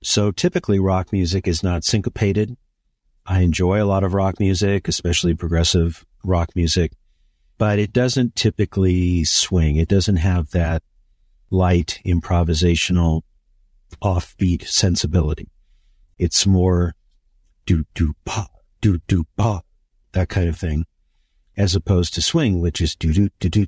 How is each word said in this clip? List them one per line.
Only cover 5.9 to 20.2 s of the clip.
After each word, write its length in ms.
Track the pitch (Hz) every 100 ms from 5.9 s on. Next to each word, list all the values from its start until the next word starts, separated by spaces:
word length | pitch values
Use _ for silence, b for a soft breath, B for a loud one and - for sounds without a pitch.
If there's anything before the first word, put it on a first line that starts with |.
| - _ _
rock 320 | 98 87 85 90
music, 380 | 82 90 80 - _ _ _ _ _ -
but 220 | 107 104
it 120 | 104
doesn't 440 | 123 123 131 120 -
typically 880 | 143 - 98 95 95 90 90 87
swing. 540 | 76 - - 92 78 76
It 100 | 80
doesn't 300 | 98 104 90
have 340 | 95 87 78
that 320 | 90 82 82 _ _ _ _ _ _ -
light, 500 | 95 90 87 82 - -
improvisational, 1160 | 87 - 87 85 80 87 82 - 90 85 80 - _ _ _ _ _ _ -
offbeat 680 | 101 90 - - 92 85 -
sensibility. 840 | - 92 87 73 87 76 - - _ _ _ _ _ _ -
It's 280 | 123 - 101
more 500 | 95 92 87 87 - _ _ _ _ _ _ -
do, 200 | 82 73
do, 200 | - 80 - -
pa, 220 | 107 98 _ _ _
do, 180 | 107 85 -
do, 180 | 92 78 -
pa, 240 | 110 92 - _ _ _ _
that 160 | 92